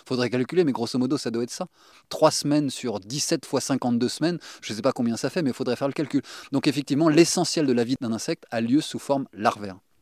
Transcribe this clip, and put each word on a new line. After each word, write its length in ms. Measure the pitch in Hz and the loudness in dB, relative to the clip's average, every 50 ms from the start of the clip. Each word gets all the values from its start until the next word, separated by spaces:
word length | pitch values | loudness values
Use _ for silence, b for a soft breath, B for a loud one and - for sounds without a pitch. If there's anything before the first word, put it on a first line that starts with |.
| B | B
Faudrait 240 | - 131 123 123 117 | -4 -2 0 0 0
calculer, 360 | 107 123 127 - 160 175 180 | 0 0 -2 0 2 2 2
mais 80 | 143 120 | 2 2
grosso 260 | 107 117 113 - 127 | -2 -2 -2 0 0
modo, 180 | 127 127 151 | 0 0 0
ça 140 | 135 - 123 | -2 -2 -4
doit 120 | 113 117 120 | -4 -4 -4
être 80 | 120 | -4
ça. 160 | - - 180 - b b b b b b b b | -6 -8 -10 -12 b b b b b b b b
Trois 220 | - - 156 156 | 0 4 4 6
semaines 380 | - - - 147 143 151 151 135 | 6 4 0 2 2 2 2 0
sur 300 | - - - 123 110 104 | -4 -4 -6 -4 -6 -6
dix-sept 460 | 98 104 127 151 - - 165 151 - | -6 -6 -6 -4 -2 0 -2 -2 -2
fois 160 | - - 127 | -2 -2 -2
cinquante-deux 480 | - - 139 127 - 123 120 117 123 117 | 0 0 -2 0 0 0 0 2 0 0
semaines, 300 | - - 147 165 175 160 B B B B | -2 0 -2 -2 -2 -4 B B B B
je 120 | B - 113 | B -10 -6
sais 80 | 104 | -2
pas 100 | 107 131 | 0 0
combien 240 | 123 - 123 117 117 | 0 0 0 -2 -2
ça 140 | 110 - - | -2 -4 -4
fait, 120 | - 185 | -2 0
mais 120 | 165 131 117 | -2 -2 -2
faudrait 240 | - 131 127 120 | -2 -2 -2 -2
faire 100 | - 139 | -2 -2
le 60 | 139 131 | -2 -2
calcul. 280 | - 156 135 - 139 - B B B B B | -2 -2 -2 -2 -2 -2 B B B B B
Donc 160 | B 135 - | B 0 0
effectivement, 400 | - 143 143 139 - 143 131 160 | 0 0 0 -2 -2 2 2 4
l'essentiel 580 | 160 151 156 170 - - 185 170 - - 170 151 | 6 8 8 8 6 6 0 0 0 0 0 2
de 60 | 135 | 2
la 140 | 123 120 117 | 4 2 2
vie 100 | 117 135 - | 0 -2 -4
d'un 100 | 131 113 | -4 -4
insecte 340 | 113 110 - - 170 - - - | -4 -4 -4 -4 -6 -6 -6 -6
a 80 | - 117 | -4 -2
lieu 220 | 117 117 127 151 | 0 2 2 2
sous 180 | 151 - - 117 | 2 0 -6 -6
forme 260 | - - 139 139 131 - | -2 0 0 0 -2 -6
larvaire. 460 | - 92 104 117 - 113 104 101 90 92 _ _ _ _ | -6 -2 0 0 0 0 -4 -12 -12 -14 _ _ _ _